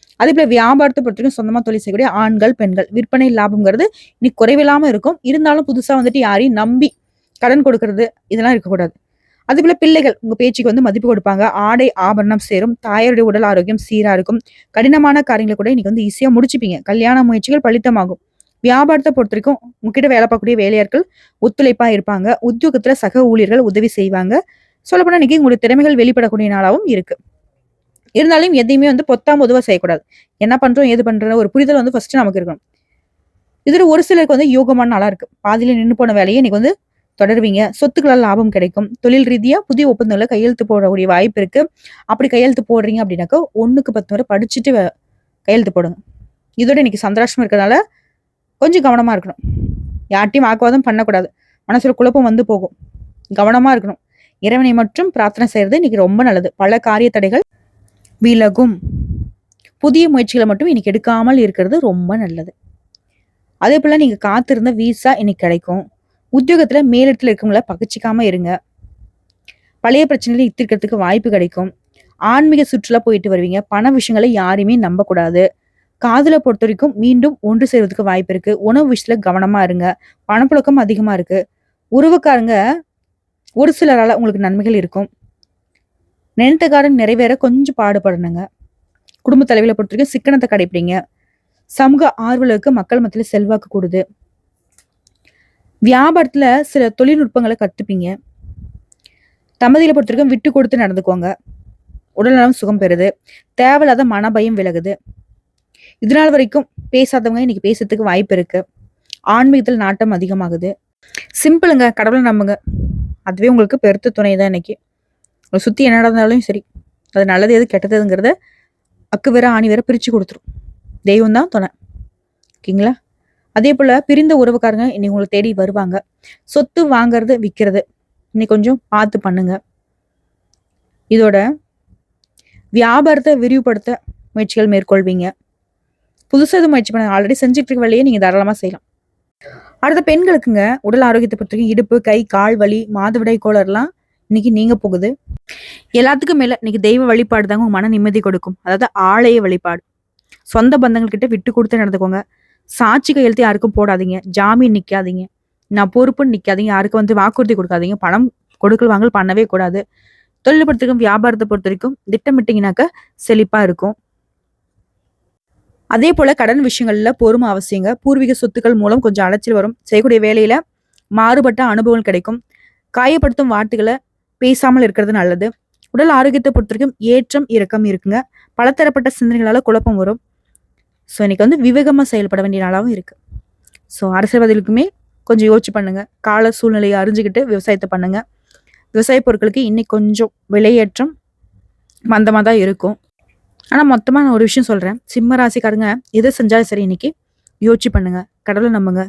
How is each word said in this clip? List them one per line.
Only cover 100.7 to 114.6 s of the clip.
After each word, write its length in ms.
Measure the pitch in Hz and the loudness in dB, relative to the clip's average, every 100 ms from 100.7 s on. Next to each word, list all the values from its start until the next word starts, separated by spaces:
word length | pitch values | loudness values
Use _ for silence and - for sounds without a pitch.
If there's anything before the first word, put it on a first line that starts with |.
| 240 | 0
நடந்துக்கோங்க. 460 | 202 190 190 180 175 - - - - _ _ - _ - | -2 -2 -4 -4 -6 -8 -14 -20 -20 _ _ -20 _ -2
உடல் 180 | 226 262 | 2 4
நலம் 180 | 247 254 | 4 2
சுகம் 200 | 208 208 | -2 -2
பெறுது. 260 | 190 175 190 - _ _ _ - | 0 0 0 -4 _ _ _ 0
தேவையில்லாத 440 | 254 285 294 240 254 | 2 4 2 2 0
மனபயம் 460 | 202 214 220 226 214 | -2 -2 -2 -2 -2
விலகுது. 340 | 190 170 180 202 - - _ _ _ _ _ _ _ _ | -4 -4 -8 -10 -14 -20 _ _ _ _ _ _ _ _
இது 140 | 220 294 | 0 2
நாள் 140 | 311 285 | 4 2
வரைக்கும் 300 | 233 285 - - - | 2 -2 -4 -14 -4
பேசாதவங்க 500 | 254 262 262 226 226 254 | 0 0 -2 -2 -2 -4
இன்னைக்கு 200 | 202 196 | -2 -4
பேசுறதுக்கு 380 | 226 202 214 214 | -4 -4 -4 -2
வாய்ப்பு 260 | 180 196 185 | -2 0 -2
இருக்கு. 220 | 175 185 190 _ _ _ _ - - 220 | -2 -6 -8 _ _ _ _ -12 -2 2
ஆன்மீகத்தில் 460 | 269 277 226 240 | 4 2 0 -2
நாட்டம் 320 | 196 196 220 185 | -2 -4 -4 -4
அதிகமாகுது. 540 | 185 190 175 165 180 196 _ _ _ - - - | -4 -6 -6 -6 -8 -10 _ _ _ -20 -14 -2
சிம்பிளுங்க, 460 | 311 330 349 277 240 220 | 0 2 2 2 2 0
கடவுளை 240 | 220 254 240 | -2 0 0
நம்புங்க. 260 | 214 202 202 - - - - - - - | 0 -2 -4 -6 -8 -6 -6 -10 -10 -10
அதுவே 220 | 185 233 | -2 2
உங்களுக்கு 260 | 240 208 - 214 | 2 2 0 0
பெருத்த 280 | 202 247 214 | 0 -4 -2
துணை 160 | 202 190 | -2 0
தான் 100 | 196 | -2
இன்னைக்கு. 240 | 180 | -4